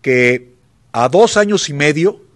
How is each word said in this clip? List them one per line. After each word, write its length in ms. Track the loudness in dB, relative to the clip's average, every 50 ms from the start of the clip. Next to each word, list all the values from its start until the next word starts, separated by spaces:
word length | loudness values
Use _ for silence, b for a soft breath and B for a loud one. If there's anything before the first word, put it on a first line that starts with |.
que 500 | -2 0 0 2 2 2 0 -2 -6 _ _ _ _ _ _ _ _ _
a 180 | -4 -2 -2 0
dos 280 | 2 2 2 2 2
años 320 | 0 0 0 -2 -4 -4 -6
y 60 | -4
medio 480 | -2 -2 0 0 0 -2 -2 -2 -4 -20 _ _